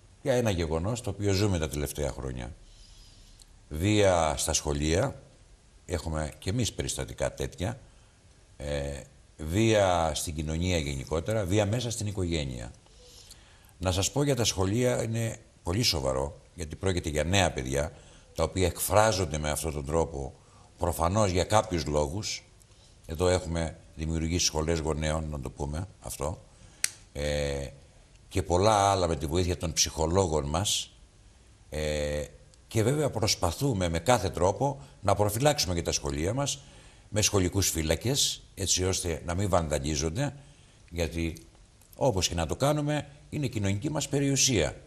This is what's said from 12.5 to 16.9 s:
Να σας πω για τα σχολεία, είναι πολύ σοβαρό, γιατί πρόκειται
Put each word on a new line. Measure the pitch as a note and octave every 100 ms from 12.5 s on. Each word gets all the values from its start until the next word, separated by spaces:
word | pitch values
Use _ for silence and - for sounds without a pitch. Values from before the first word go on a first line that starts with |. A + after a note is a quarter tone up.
| A#1+ A#1 - - - - - - - - - - -
Να | F#2
σας | F2+ F#2+
πω | C3+
για | C#3+ B2
τα |
σχολεία, | G#2+ F#2 F#2+ A2+ B2 B2
είναι | A#2 A2+ A2+ - - _
πολύ | E2 G2
σοβαρό, | A#2 D2 C2+ C2 C#2+ - - -
γιατί | D#2 -
πρόκειται | F#2+